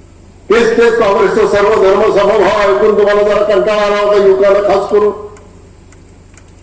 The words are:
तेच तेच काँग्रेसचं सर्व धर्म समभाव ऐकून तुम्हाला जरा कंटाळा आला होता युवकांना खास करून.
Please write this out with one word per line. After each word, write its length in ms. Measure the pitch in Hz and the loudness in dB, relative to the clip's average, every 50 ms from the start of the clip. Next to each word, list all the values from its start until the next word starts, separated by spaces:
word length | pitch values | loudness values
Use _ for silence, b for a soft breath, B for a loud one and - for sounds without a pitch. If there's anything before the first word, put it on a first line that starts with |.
| - - - - - - - - - - | -20 -20 -20 -20 -20 -20 -20 -12 -6 -2
तेच 280 | 208 233 226 - - - | -2 0 0 0 0 2
तेच 220 | 233 233 220 233 | 2 2 2 0
काँग्रेसचं 480 | 220 196 196 - 202 185 - 220 208 - | 0 0 0 0 0 0 0 0 0 0
सर्व 360 | 202 202 202 208 214 196 190 | 0 0 0 0 0 0 2
धर्म 180 | 190 190 180 | 0 0 0
समभाव 720 | - - - 190 202 202 214 220 - - 226 208 202 196 | 0 0 0 0 0 0 0 0 0 0 0 0 0 0
ऐकून 260 | 196 196 214 214 202 202 | 0 0 0 0 0 0
तुम्हाला 240 | 202 202 208 208 | 0 0 0 0
जरा 220 | 202 208 208 208 208 | 0 0 0 0 0
कंटाळा 380 | 208 208 190 - 214 208 208 | 0 0 0 0 -2 -2 -2
आला 160 | 208 202 208 208 | -2 -2 -2 -2
होता 280 | 208 208 208 202 202 | -2 0 0 2 2
युवकांना 340 | 196 190 190 202 196 196 - | 2 2 2 2 2 2 0
खास 300 | 202 196 196 196 - - | 0 0 -2 -2 -2 -2
करून. 240 | 214 208 208 208 202 - - - - - - - - - - - - - - - - - - - - - - - - - - - - - | -2 0 0 -2 -4 -6 -12 -18 -20 -20 -20 -20 -20 -20 -20 -20 -20 -20 -20 -20 -20 -20 -20 -20 -20 -20 -20 -20 -20 -20 -20 -20 -20 -14